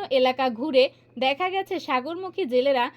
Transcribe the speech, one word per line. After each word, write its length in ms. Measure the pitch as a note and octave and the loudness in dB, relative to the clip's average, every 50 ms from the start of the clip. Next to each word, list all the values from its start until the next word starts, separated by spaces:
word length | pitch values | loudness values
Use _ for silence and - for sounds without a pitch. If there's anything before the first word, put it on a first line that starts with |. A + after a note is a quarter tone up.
| G4 - | -4 0
এলাকা 340 | C4+ C4 B3+ B3+ B3+ - C4 C4 | 2 2 2 2 2 0 -2 -2
ঘুরে 340 | A3+ A3 C4+ D#4 C4 B3+ C4+ C4+ - _ _ _ _ A#3+ | -2 -4 -4 2 4 4 4 4 0 _ _ _ _ -2
দেখা 280 | C4 C4+ C#4 - F#4 F#4 | -2 -2 0 0 -2 -2
গেছে 260 | F#4 G4 F#4+ - F#4+ D#4 | -2 -4 -4 -4 -6 -6
সাগরমুখী 640 | - D#4 C4+ B3+ B3 D#4 E4+ F#4 F#4+ F#4 - G4 F4 | -2 -2 -2 -2 -2 -4 -8 -8 -8 -8 -6 -6 -4
জেলেরা 400 | A3+ B3 B3+ C4 C#4 C4+ B3 A#3+ C4+ - | 0 0 2 2 4 2 2 0 -2 -4